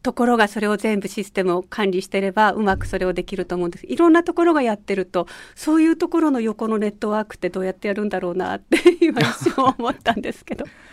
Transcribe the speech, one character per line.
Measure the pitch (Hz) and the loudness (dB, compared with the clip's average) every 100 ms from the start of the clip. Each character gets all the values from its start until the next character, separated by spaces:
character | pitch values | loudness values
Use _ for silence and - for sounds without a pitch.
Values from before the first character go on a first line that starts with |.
と | 247 | -4
こ | 247 240 | 0 2
ろ | 233 | 4
が | 202 | 2
そ | 214 | 2
れ | 208 | -2
を | 208 | 0
全 | 220 202 | 0 -2
部 | 190 | -4
シ | - | -8
ス | 196 | -6
テ | - | -2
ム | 185 | 0
を | 180 | 0
管 | 185 - 196 | -4 -4 -2
理 | 185 | -2
し | - | -2
て | 196 | -2
れ | 196 | -2
ば、 | 202 208 | 2 2
う | 214 | 2
ま | 202 190 | 0 0
く | - | -2
そ | 185 | -4
れ | 185 | -2
を | |
で | 180 | -4
き | 175 185 | -6 -6
る | 180 | -6
と | 180 | -4
思 | 175 | -4
う | |
ん | |
で | - | -6
す。 | - | -6
い | - | 2
ろ | 339 | 6
ん | |
な | 339 | 6
と | 339 | 4
こ | 339 339 | 0 2
ろ | |
が | 311 | 2
や | 233 | 0
っ | 208 | -2
て | - | -4
る | 196 185 | -4 -2
と、 | 180 170 - - - | -4 -4 -10 -20 -8
そ | 311 320 | 0 4
う | |
い | 320 | 4
う | 330 | 2
と | 339 | 0
こ | 330 | 0
ろ | 311 | 2
の | 254 | 0
横 | 220 214 220 | -2 -4 -2
の | 220 | 0
ネ | 208 | -2
ッ | |
ト | 208 214 | -4 -4
ワ | 214 | -2
ー | 214 | -4
ク | - | -6
っ | |
て | 180 | -6
ど | 185 | -4
う | 190 | -6
や | |
っ | |
て | 185 208 | -4 -4
や | |
る | 196 | -4
ん | 208 | -4
だ | 185 | -4
ろ | 180 | -4
う | 185 | -4
な | 180 196 | -4 -6
っ | |
て、 | - - 349 | 0 4 4
<laughs> | 339 | 4
今 | 320 247 | 2 2
一 | 233 - 330 | 0 0 -2
瞬 | - 262 262 | 0 0 0
思 | 233 | -4
っ | - | -4
た | - | -4
ん | 208 | -4
で | - | -4
す | - | -10
け | - - | -12 -12
ど。 | - - - | -12 -16 -14